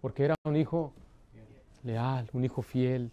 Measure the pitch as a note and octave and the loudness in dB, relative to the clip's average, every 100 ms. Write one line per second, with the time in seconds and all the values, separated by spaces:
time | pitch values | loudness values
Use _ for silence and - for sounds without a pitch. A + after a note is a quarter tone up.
0 | C3 A2 C#3 D#3 D#3 D3+ D#3 E3 D#3 - | -6 0 2 2 0 2 2 0 -2 -8
1 | - - - A2 A2 - - - A#2+ A2+ | -20 -20 -20 -20 -20 -20 -20 -12 -4 -2
2 | B2 C3 A2+ B2+ B2+ - A2+ B2+ B2+ B2+ | 0 -2 -4 -2 -2 -2 -4 0 2 0
3 | A#2+ | -4